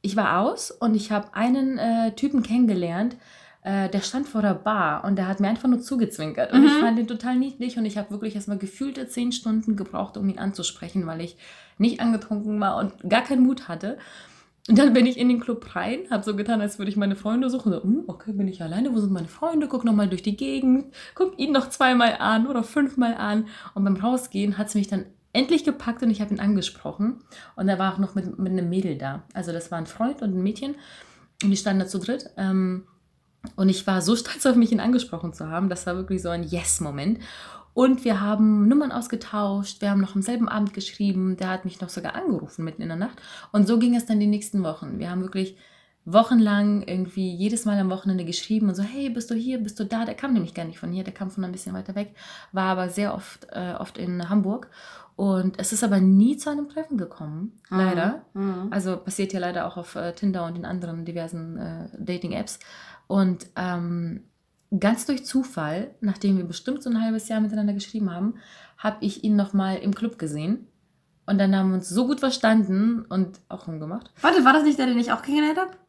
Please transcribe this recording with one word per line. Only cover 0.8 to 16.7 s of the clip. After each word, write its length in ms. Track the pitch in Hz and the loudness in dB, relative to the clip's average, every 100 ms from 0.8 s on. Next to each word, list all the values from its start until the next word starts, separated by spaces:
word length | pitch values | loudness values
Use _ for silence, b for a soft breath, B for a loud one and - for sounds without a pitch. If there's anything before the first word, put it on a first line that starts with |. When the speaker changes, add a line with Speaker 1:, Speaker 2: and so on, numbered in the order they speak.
| 233 | 2
Speaker 1:
ich 180 | 214 208 | 2 0
hab 240 | 208 208 - | -4 -2 -2
einen, 420 | 233 262 269 262 | 2 2 2 0
äh, 340 | 226 226 226 | 0 2 0
Typen 280 | 220 285 285 | 0 0 0
kennengelernt, 760 | 226 233 240 190 170 170 233 247 b b b b | 0 4 4 4 0 0 -2 -4 b b b b
äh, 260 | - 196 190 | -4 -2 0
der 120 | 196 | -2
stand 260 | - 254 285 | -2 -4 -4
vor 140 | 220 | 0
der 120 | 208 | 0
Bar 500 | 185 - 214 165 151 | 0 0 0 0 0
und 120 | - 196 | 0 0
der 120 | 185 | 0
hat 100 | 190 | 0
mir 100 | 202 | 0
einfach 200 | 226 254 | 2 2
nur 120 | 247 | 2
zugezwinkert. 720 | 247 262 220 - 156 147 123 | 0 0 0 -2 -6 -2 4
Und 120 | 254 | 8
ich 80 | 285 | 8
Speaker 2:
Mhm. 60 | 294 | 8
Speaker 1:
fand 180 | 269 226 | 4 2
ihn 80 | 226 | 0
total 300 | 226 240 254 | -4 -2 0
niedlich 420 | 269 269 247 240 | 0 -4 -6 -4
und 60 | |
ich 140 | 214 208 | -4 -4
hab 120 | 202 | -6
wirklich 240 | 202 220 | -6 -6
erstmal 240 | 208 202 202 | -6 -6 -6
gefühlte 480 | 196 - 277 269 254 | -6 -6 -8 -6 -8
zehn 220 | - 240 | -4 -2
Stunden 460 | 240 226 220 220 208 | -2 0 0 2 -2
gebraucht, 400 | 190 - 196 208 | -2 -6 -6 -2
um 120 | 196 | -4
ihn 100 | 190 | -2
anzusprechen, 680 | 190 196 - - 170 196 170 | -4 -4 -8 -8 -6 -6 -4
weil 140 | 165 | -6
ich 160 | 170 - B B B B | -10 -12 B B B B
nicht 240 | 226 233 | 0 2
angetrunken 580 | 233 226 - 208 214 214 | 0 0 -2 -6 -4 -2
war 160 | 196 - | 0 0
und 180 | 202 - 180 | -4 -6 0
gar 140 | 220 | 0
keinen 200 | 247 269 | 2 4
Mut 240 | 254 269 - | 4 4 -6
hatte. 300 | 165 196 269 B B B B B _ - | -8 -6 -8 B B B B B _ 4
Und 80 | 226 | 8
dann 140 | 277 | 8
bin 140 | 247 240 | 8 6
ich 120 | 247 | 4
in 100 | 247 | 2
den 100 | 247 | 2
Club 340 | - 233 - 180 | 0 -8 -6 -6
rein, 240 | 185 262 370 | -6 -6 -4
hab 140 | 226 | -4
so 100 | 208 | -2
getan, 260 | 202 208 226 | -4 0 0
als 180 | 208 | -2